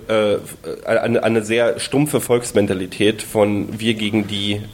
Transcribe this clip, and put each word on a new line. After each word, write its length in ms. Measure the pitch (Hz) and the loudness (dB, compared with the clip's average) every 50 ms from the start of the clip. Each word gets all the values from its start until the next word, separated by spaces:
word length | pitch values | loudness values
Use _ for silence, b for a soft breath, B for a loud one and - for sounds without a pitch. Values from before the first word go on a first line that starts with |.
| - | -4
äh, 300 | - 113 110 107 104 101 - - - - - - 82 69 - - - | 0 0 2 2 2 2 0 -2 -6 -16 -14 -12 -12 -12 -8 -2 0
an, 280 | 113 113 - 117 117 | 0 2 2 2 2
an 0 | |
eine 260 | - - 110 113 113 107 | 2 2 2 2 2 2
sehr 360 | 101 113 117 120 113 - - | 2 2 2 2 2 0 -2
stumpfe 400 | - - - 135 147 147 - 123 | -4 -2 0 2 2 2 0 0
Volksmentalität 1000 | - - 120 120 123 - - 107 104 101 98 92 95 90 - - 107 104 110 110 - | 0 2 0 0 0 0 2 2 2 2 0 -2 -4 -6 -2 0 2 2 2 0 -4
von 580 | - - 110 104 104 104 101 85 - - 107 | -4 0 2 2 2 2 0 -2 -4 -6 -4
wir 140 | 110 113 113 | -2 -2 -2
gegen 340 | 107 107 104 104 110 104 101 | 0 -2 0 0 0 0 -2
die, 320 | 104 101 101 104 101 101 101 - | -4 -4 -4 -2 -4 -4 -6 -10